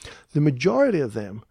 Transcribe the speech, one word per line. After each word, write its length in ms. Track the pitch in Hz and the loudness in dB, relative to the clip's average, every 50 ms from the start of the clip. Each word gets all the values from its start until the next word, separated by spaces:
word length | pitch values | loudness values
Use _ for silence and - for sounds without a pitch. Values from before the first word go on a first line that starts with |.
| - - - - - _ - | -20 -20 -20 -20 -12 _ -2
The 80 | 151 | 2
majority 600 | 147 151 135 123 131 143 226 262 285 269 208 160 | 2 2 2 2 0 2 2 4 2 2 2 0
of 120 | 139 113 104 | 0 -2 -4
them 300 | 113 104 101 98 110 - _ | -6 -8 -8 -10 -14 -16 _